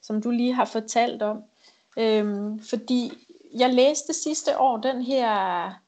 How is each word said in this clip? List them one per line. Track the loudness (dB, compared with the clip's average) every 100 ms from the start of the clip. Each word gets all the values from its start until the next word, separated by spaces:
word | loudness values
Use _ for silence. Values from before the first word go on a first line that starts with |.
som | -4 -4
du | 0
lige | 0 0
har | 2
fortalt | 0 -2 -2 0 0 -2
om. | -4 -4 -12 _ _ _ _ -2
Øhm, | 2 2 0 -2 -6 -8
fordi | -6 -6 0 0 0 -8 _ -20 -14 2
jeg | 4
læste | 6 4 2 -4
sidste | -4 -4 -2 -2 2
år | 2 2
den | -2 -2
her | -2 0 2 0 0 -2 -6 -12